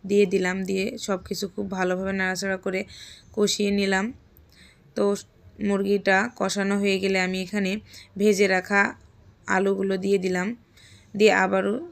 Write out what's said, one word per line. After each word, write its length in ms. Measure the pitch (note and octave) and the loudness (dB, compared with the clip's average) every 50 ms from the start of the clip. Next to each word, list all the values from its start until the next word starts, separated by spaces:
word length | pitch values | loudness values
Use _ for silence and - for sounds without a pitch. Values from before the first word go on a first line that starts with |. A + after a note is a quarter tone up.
| - | -2
দিয়ে 220 | F#3 G3+ G3+ G#3 | 2 4 4 4
দিলাম, 320 | F#3 G3 F#3+ F#3 F3+ F#3 F#3+ F#3+ | 4 2 0 0 0 -2 -4 -4
দিয়ে 200 | F#3 F#3+ F#3+ F#3+ A3+ C4 | -4 -2 -2 -2 -4 -6
সব 220 | A3+ - - G3 F#3 F#3 | -8 -6 -4 -6 -6 -4
কিছু 200 | - G3 - G3+ F3+ | -10 -8 -8 -8 -8
খুব 160 | - - G3+ F#3+ | -8 -8 -8 -6
ভালোভাবে 440 | F#3+ F#3 F#3 F3+ F#3 F#3 F#3+ F#3+ F#3+ | -4 -2 -2 0 0 -2 -2 -4 -2
নাড়াচাড়া 440 | F#3+ F#3+ F#3 F#3 F#3 G3 G3 F#3+ | -2 -2 -2 -2 -4 -4 -4 -4
করে 240 | F#3 - G3 F#3 F#3+ G#3 - - - - - - - - - - | -4 -4 -4 -4 -4 -6 -8 -14 -20 -20 -20 -20 -20 -20 -10 -2
কষিয়ে 380 | - G#3 G3 - - G#3 - | 0 0 0 2 0 0 0
নিলাম। 340 | - G3+ - G3 G3 F#3+ G3 A#3 C4+ - - _ _ - - _ - - - - _ _ _ - _ | 2 0 2 2 2 0 0 -4 -6 -12 -20 _ _ -20 -20 _ -20 -20 -20 -20 _ _ _ -10 _
তো 100 | A3 G3+ G3+ G3+ G3+ - _ _ _ _ - - - | -2 0 0 0 -2 -6 _ _ _ _ -20 -12 -4
মুরগিটা 580 | G#3+ G3+ G3+ G3 G3 G3 G3+ G3 F#3 G3 F#3+ F#3+ G#3+ B3 - | -2 -2 0 0 2 0 0 2 2 2 2 2 2 -2 -4
কষানো 400 | - F#3+ F#3+ - G3+ G3 G3 G3+ G3+ | -4 -4 -2 -2 -2 -2 0 0 2
হয়ে 180 | G3+ G3+ G3 F#3+ | 2 2 0 2
গেলে 180 | F#3+ G3 F#3+ F#3 | 0 0 0 0
আমি 180 | F#3 F#3 F#3 F#3+ | 0 -2 -2 -4
এখানে 300 | F#3 F3+ G#3 G#3 G3 F#3 G3 G#3+ - - - - - _ _ | -6 -4 -4 -2 -2 -2 -4 -6 -8 -16 -20 -20 -20 _ _
ভেজে 300 | F#3+ G3+ G#3+ G3+ F#3 G3+ | 0 2 2 4 4 4
রাখা 340 | F#3+ F#3+ F#3 F#3 - G3+ G3+ G3+ - - - - - - - - - - _ - | 4 2 0 0 2 2 2 2 2 -2 -8 -20 -20 -20 -20 -20 -20 -20 _ -4
আলুগুলো 480 | - G3 F#3 G3 G3 G3 F#3+ G3 G3 F#3+ | 0 0 2 2 2 0 0 0 -2 -2
দিয়ে 200 | F#3 F#3+ G3 G3 F#3+ | -2 0 0 0 2
দিলাম, 280 | F#3 F#3 F3+ F3+ F#3 G#3 A#3+ - _ _ _ - - - - - - - - | 2 0 -2 -2 -2 -4 -8 -10 _ _ _ -20 -20 -20 -20 -20 -20 -12 0
দিয়ে 180 | G3 G#3+ G#3 F#3 | 4 6 6 6
আবারও 380 | F#3+ F#3+ F#3+ G3 F#3+ F#3+ G3+ G#3+ C4 E4+ F4 | 6 2 2 2 0 0 0 -2 -4 -6 -12